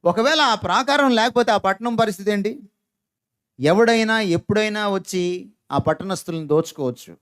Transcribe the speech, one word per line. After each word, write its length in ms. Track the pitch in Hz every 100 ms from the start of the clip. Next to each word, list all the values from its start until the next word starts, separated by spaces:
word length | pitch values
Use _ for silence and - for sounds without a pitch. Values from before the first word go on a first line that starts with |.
ఒకవేళ 360 | 175 175 240 311
ఆ 140 | 285
ప్రాకారం 560 | 214 175 190 269 285 277
లేకపోతే 420 | 233 233 240 240
ఆ 40 | 202
పట్టణం 400 | 190 196 240 226
పరిస్థితి 340 | 220 202 202
ఏంటి? 320 | 208 202 233 202 _ _ _ _ _ _ _ _ -
ఎవడైనా 600 | 139 185 233 226 220 220
ఎప్పుడైనా 680 | 202 170 - 208 214 214 208
వచ్చి 640 | 190 180 185 180 180 185 _ _
ఆ 80 | 139
పట్టణస్తులను 680 | 143 156 190 180 - 165 151
దోచుకోవచ్చు 680 | 151 160 - 131 123 - 85